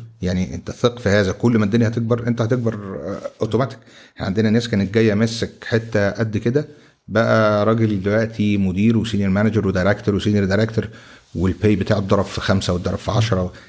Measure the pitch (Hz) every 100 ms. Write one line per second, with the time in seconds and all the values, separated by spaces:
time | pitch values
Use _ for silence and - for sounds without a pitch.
0 | - - 92 92 92 71 - - 123 -
1 | 101 104 95 90 117 113 104 117 113 117
2 | 113 120 117 117 110 123 113 104 101 98
3 | 80 98 - - 113 110 117 - - -
4 | - - 95 95 110 113 117 101 95 110
5 | 113 101 113 113 - - - 113 113 107
6 | 101 - 110 110 120 139 147 - - _
7 | - 104 117 110 107 104 104 113 110 101
8 | 98 107 113 113 104 101 95 90 110 113
9 | 113 104 98 95 110 107 95 90 92 104
10 | - 98 107 104 95 98 113 113 101 -
11 | - - _ - 92 - 107 98 98 101
12 | 98 101 95 - - 95 - 90 92 92
13 | - 101 110 92 90 -